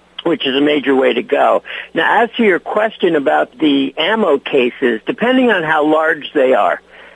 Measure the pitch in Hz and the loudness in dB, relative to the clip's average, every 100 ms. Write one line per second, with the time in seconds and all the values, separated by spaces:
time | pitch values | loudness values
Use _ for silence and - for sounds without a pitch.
0 | _ - 170 151 139 131 147 151 131 131 | _ -8 -4 -2 -2 0 0 0 0 2
1 | 127 117 104 139 123 113 - - - - | 2 0 0 0 2 2 -2 -16 -8 -2
2 | - 190 233 - 220 170 - 214 220 - | 0 2 0 0 2 2 -2 -2 -2 -2
3 | 185 156 139 151 151 - 156 139 139 - | -2 0 0 0 -2 -2 0 0 -2 -4
4 | 165 220 190 143 - 143 117 - 127 110 | -2 0 0 0 0 0 0 -2 -2 -2
5 | - 135 233 262 247 196 156 156 151 156 | -6 -4 0 2 2 0 0 0 2 2
6 | 156 156 127 151 131 120 92 78 - - | 0 -2 -4 0 2 2 2 -2 -8 -20
7 | - | -20